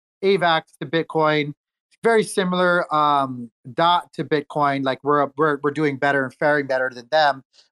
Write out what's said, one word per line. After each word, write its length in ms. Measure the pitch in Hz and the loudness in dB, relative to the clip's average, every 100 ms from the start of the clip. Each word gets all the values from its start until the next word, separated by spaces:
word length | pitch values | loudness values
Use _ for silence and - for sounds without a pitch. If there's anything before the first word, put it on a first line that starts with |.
| _ - | _ -4
avax 420 | 196 196 170 160 - - | 0 2 2 0 -4 -14
to 40 | 151 | -4
Bitcoin, 680 | 165 156 160 156 151 147 - _ _ _ _ | -4 -2 0 0 0 -2 -8 _ _ _ _
very 180 | 220 226 | 2 2
similar, 720 | 202 - 185 180 180 175 160 | 0 -2 -2 2 2 2 0
um, 560 | 151 147 143 135 123 120 _ 135 | 2 2 2 0 -6 -14 _ -12
Dot 400 | 123 165 175 - | 0 2 2 -2
to 100 | - | -10
Bitcoin. 640 | 143 151 143 156 143 139 | -4 -4 -2 -2 0 0
Like, 180 | 139 160 | -2 -4
we're, 280 | 139 147 139 135 | 0 0 0 0
we're, 200 | 156 143 | -2 0
we're 80 | 147 | -2
doing 260 | 143 156 135 | 0 -2 0
better 280 | 143 139 | 0 0
and 100 | 131 | -2
faring 320 | - 156 147 135 | -2 0 0 0
better 240 | 131 127 | -2 -2
than 140 | 123 120 | -6 -4
them. 320 | 156 147 135 - _ _ | 0 2 0 -8 _ _